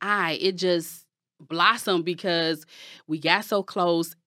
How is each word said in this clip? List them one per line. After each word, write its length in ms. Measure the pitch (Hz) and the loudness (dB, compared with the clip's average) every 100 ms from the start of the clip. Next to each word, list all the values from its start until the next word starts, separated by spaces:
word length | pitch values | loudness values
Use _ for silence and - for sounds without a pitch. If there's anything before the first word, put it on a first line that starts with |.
I, 380 | 196 208 165 151 | -2 0 0 0
it 120 | 190 180 | -2 0
just 500 | 180 170 170 - _ _ _ _ | 0 0 -2 -14 _ _ _ _
blossomed 640 | 147 165 196 233 214 175 | -10 2 4 4 0 0
because 600 | 165 170 196 170 165 160 - - - - - | -2 -4 -2 0 0 -2 -6 -20 -20 -20 -8
we 100 | 156 | -4
got 260 | 160 190 214 | 2 2 2
so 160 | 208 | -2
close, 520 | 190 196 175 170 165 - | -2 0 2 2 0 -8